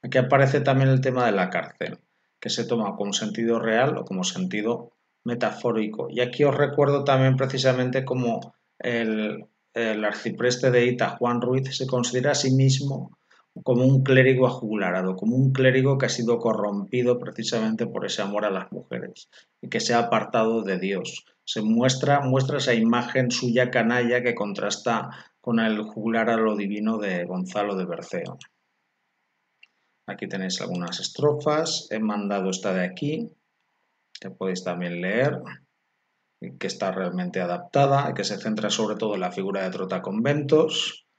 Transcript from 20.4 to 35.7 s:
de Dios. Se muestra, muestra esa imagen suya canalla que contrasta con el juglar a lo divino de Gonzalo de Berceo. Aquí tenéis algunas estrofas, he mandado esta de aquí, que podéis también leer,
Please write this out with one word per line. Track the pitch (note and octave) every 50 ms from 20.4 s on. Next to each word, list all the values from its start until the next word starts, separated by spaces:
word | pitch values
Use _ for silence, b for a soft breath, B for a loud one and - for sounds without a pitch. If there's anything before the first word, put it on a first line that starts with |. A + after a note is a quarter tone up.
| A2 A2+ A2+ A2+
de | G2+ G2 F#2+ F2+
Dios. | F#2 G2 - - - - - - b b b b _
Se | - - A2+
muestra, | G#2+ A2 A2+ A#2 B2+ C3 C3 - - C#3 C#3+ C#3
muestra | C3+ B2+ C3 C3+ C3 C3+ D3 C3+
esa | B2 B2+ A#2+
imagen | A2+ A2 A2+ A#2 A#2+ A#2+ - - C3 B2+ A#2+
suya | A#2+ - C3 B2 A2+ B2+ B2 B2
canalla | - B2 A2+ A2+ A#2+ B2 A#2+ A#2 B2 B2
que | B2 B2 A#2
contrasta | - G#2 G#2 G2 F#2+ - G2+ - - - A#2+ A#2 A2 A#2 C3 B B B B B _
con | - B2 A#2 A2+
el | A2+ A2 G#2+ G#2+
juglar | G#2+ G#2+ - A2+ G#2 A2+ A2+ A2+ A2+ A#2
a | A2+
lo | A2 A2+ G#2+ G#2+
divino | G#2 G2+ G2 G#2 G#2+ G#2+ A2 A2+ G#2+
de | G#2 G2 F#2 F2 F2
Gonzalo | - F#2 F#2 F#2 - - G#2 G#2 G#2 G2
de | F#2+ F2+
Berceo. | F2 E2+ E2 E2+ - - F2 - C2 C2+ - - - _ _ _ _ _ _ _ _ _ _ _ _ _ _ _ _ _ _ _ _ _ _ - _ _ _ _ _ _ _ _
Aquí | - G2 - -
tenéis | F#2 - F#2+ F#2+ F#2 F2+ -
algunas | F#2 F#2 F2+ F2 F2 E2+ - -
estrofas, | F#2 - - - C#3+ D3 D3 D3+ - D3+ D3+ D#3 D#3+ D#3+ - - - -
he | - A2
mandado | A2 G#2+ G#2 G#2 G2+ G2+ G2+ G2 F#2+ F#2+
esta | F2+ - - G2+ F#2
de | F#2 F2+
aquí, | F2+ - - C#3+ C#3+ D#3 - A#3 - - _ _ _ _ _ _ _ _ _ _ _ _ _ _ _ _ -
que | - F#2+
podéis | F#2 _ F#2+ F#2+ F#2 F2+ -
también | F#2 E2+ F2 F2+ F2 F2 F2
leer, | F2+ F#2 G#2 A#2 C3+ D3 C3+ - - - - - _ _